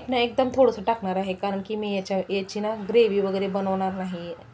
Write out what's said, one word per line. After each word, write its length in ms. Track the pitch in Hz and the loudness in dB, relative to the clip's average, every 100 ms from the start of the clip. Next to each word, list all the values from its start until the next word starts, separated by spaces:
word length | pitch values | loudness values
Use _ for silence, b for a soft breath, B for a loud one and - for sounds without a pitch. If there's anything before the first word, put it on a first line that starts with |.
| 262 | 0
ना 100 | 254 | 0
एकदम 320 | 240 240 254 254 | 2 2 2 4
थोडंसं 260 | 247 220 | 4 4
टाकणार 340 | 196 233 190 185 | 0 -2 0 -2
आहे 180 | 196 | -2
कारण 280 | 185 202 196 196 | -2 -4 -4 -4
की 100 | 214 | -4
मी 200 | 214 196 | -2 -4
याच्या, 260 | 190 196 185 | -2 -2 -2
याची 260 | 196 190 214 | -4 -4 -4
ना 160 | 208 220 196 | -4 -4 2
ग्रेव्ही 300 | 226 226 202 | 4 6 4
वगैरे 280 | 196 190 196 | 2 0 -2
बनवणार 460 | 196 196 190 190 | -2 0 0 0
नाही 400 | 190 185 175 170 - - | -2 -4 -6 -8 -12 -16